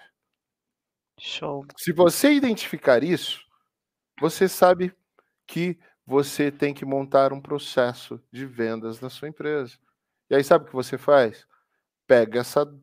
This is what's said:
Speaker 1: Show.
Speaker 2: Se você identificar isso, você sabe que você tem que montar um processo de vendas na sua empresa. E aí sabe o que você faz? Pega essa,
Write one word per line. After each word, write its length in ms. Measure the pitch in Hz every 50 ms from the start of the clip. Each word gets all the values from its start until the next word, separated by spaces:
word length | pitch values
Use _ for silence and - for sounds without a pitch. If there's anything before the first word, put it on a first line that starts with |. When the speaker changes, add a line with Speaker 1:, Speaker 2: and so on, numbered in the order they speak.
| _ _ _ _ _ _ _ _ _ _ _ _ _ _ _ _ _ _ _ _ _ _ _ _
Speaker 1:
Show. 460 | - - - - 156 156 143 139 139 143 - -
Speaker 2:
Se 140 | - 175
você 400 | 156 165 180 170 - - - 285
identificar 720 | 294 277 269 240 214 - - - - 151 - 143 123 117 139
isso, 420 | 175 170 139 - - - - - _ _ _ _ _ _ _ _ _ _ _ _ _ _ -
você 280 | 143 165 - - 196 180
sabe 440 | - - 185 180 180 175 180 180 _ _ _ _ _ _ _ _ _ _ _
que 320 | - - 165 175 180 165 _ _ _ _ _ _
você 480 | 120 131 143 139 139 - - 147 143
tem 220 | 143 143 147 143 143
que 100 | - 143
montar 480 | 135 135 139 139 139 139 135 135 135
um 80 | 139 139
processo 800 | 139 - 147 139 - - - 135 123 120 123 - - - - 120 _ _
de 140 | - 123 139
vendas 560 | 135 120 117 113 113 113 113 110 113 113 117
na 80 | 131 127
sua 180 | - - 147 151
empresa. 500 | 147 - 147 147 151 147 127 120 - _ _ _ _ _ _ _ _ _ _ -
E 60 | 131
aí 80 | 139 139
sabe 220 | - 175 160 143
o 20 | -
que 60 | -
você 240 | 127 123 - 135 123
faz? 480 | - - 147 135 120 110 - - _ _ _ _ _ _ _ _ _ _ _ _ _ -
Pega 320 | 131 120 113 110 110 123
essa, 280 | 120 - - 147 147 147 143 135